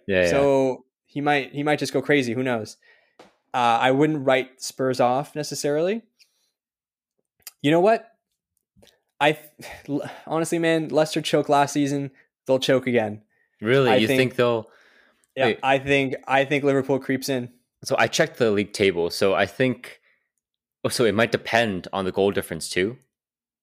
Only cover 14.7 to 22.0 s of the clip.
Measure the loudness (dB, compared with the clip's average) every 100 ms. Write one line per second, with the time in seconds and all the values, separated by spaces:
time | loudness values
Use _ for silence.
14.7 | _ _ _ _ _ _ -2 -2 0 0
15.7 | 0 2 0 0 -4 -2 0 0 0 2
16.7 | 0 0 -2 -2 -4 -2 -4 -6 _ _
17.7 | -14 -4 0 0 0 -2 0 0 2 -2
18.7 | 0 0 2 -4 0 0 2 -2 0 -2
19.7 | -2 -10 -20 _ _ _ _ _ _ _
20.7 | _ -6 0 0 2 0 -2 0 0 0
21.7 | -4 -6 -4